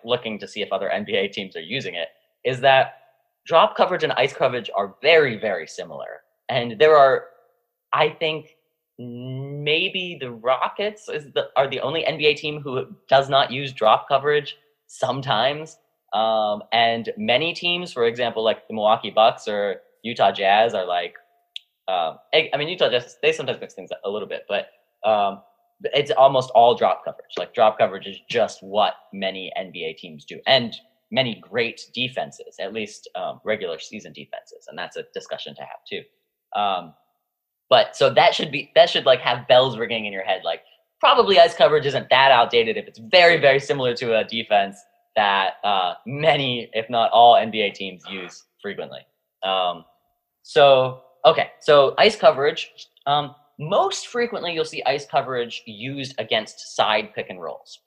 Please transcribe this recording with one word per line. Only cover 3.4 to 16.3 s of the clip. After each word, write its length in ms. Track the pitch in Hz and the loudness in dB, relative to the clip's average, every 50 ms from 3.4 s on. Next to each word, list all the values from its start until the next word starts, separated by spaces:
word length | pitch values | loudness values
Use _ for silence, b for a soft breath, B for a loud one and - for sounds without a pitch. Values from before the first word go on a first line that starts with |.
| _ | _
drop 300 | - 165 165 196 214 - | 0 2 4 4 2 2
coverage 280 | - 190 - 180 160 156 | 0 0 0 0 -2 -4
and 100 | 143 127 | -2 0
ice 200 | 120 131 135 - | 0 -2 -2 -2
coverage 360 | - 147 131 123 120 104 - - | -2 -2 -2 -2 -4 -8 -6 -6
are 200 | 98 101 98 - _ | -6 -6 -6 -8 _
very, 360 | - 147 170 160 147 131 113 | 2 4 4 6 4 2 -2
very 300 | 98 107 104 95 85 78 | -4 -4 -4 -4 -6 -8
similar. 540 | - - - 85 82 76 69 - - - - _ _ _ _ _ - | -10 -14 -14 -14 -14 -14 -14 -14 -16 -16 -20 _ _ _ _ _ -6
And 300 | 120 131 120 120 113 101 | -4 -4 -4 -4 0 4
there 160 | 151 156 156 | 6 6 8
are, 280 | 147 139 135 131 - - - _ _ _ _ _ _ _ _ _ _ _ _ - | 8 8 6 6 2 -2 -6 _ _ _ _ _ _ _ _ _ _ _ _ -2
I 160 | 139 156 151 | 0 0 0
think, 460 | 156 - 165 156 156 151 143 _ _ _ _ _ _ _ _ _ _ | -2 -4 -6 -6 -6 -6 -10 _ _ _ _ _ _ _ _ _ _
maybe 1200 | - 120 120 120 120 123 131 127 131 135 139 143 147 147 151 156 165 185 185 - 190 180 180 170 143 | -16 -14 -14 -12 -12 -12 -12 -10 -10 -10 -10 -10 -6 -4 -2 -2 -2 -2 -4 -6 -8 -10 -10 -10 -12
the 120 | 135 123 | -12 -12
Rockets 800 | 117 113 110 123 131 123 135 - - - 202 208 - - - - | -12 -6 -2 -2 -2 0 -2 -6 -6 -6 -6 -6 -8 -10 -12 -12
is 220 | 156 151 147 139 - | -10 -10 -10 -6 -6
the, 160 | 147 - - - | -6 -6 -2 -2
are 140 | - 143 131 | -2 -2 -2
the 100 | 127 123 | -4 -6
only 240 | 120 131 156 165 - | -6 -6 -4 -4 -4
N 120 | - 160 | -4 -4
B 80 | 147 151 | 0 0
A 80 | 151 147 | 0 0
team 280 | 147 156 151 151 151 | 0 -4 -8 -8 -8
who 260 | 143 143 123 127 - - - - _ | -8 -8 -6 -6 -8 -8 -14 -20 _
does 220 | - 135 135 135 131 | 2 2 2 4 2
not 220 | 139 135 139 - | 2 0 0 0
use 200 | 120 135 143 131 | -4 -6 -8 -8
drop 360 | 127 - - 107 117 - - | -4 0 2 4 4 4 2
coverage 500 | - 143 131 135 147 147 147 143 - - _ _ _ _ _ _ | 0 -2 0 0 0 0 0 -2 -6 -12 _ _ _ _ _ _
sometimes. 880 | _ - - - 127 123 139 127 135 110 107 120 135 147 151 160 156 - _ _ _ _ _ _ _ 98 | _ -10 -6 -4 -4 -4 -4 -4 -2 0 0 0 0 -2 -4 -10 -14 -18 _ _ _ _ _ _ _ -2
Um, 500 | 104 110 113 | -2 0 0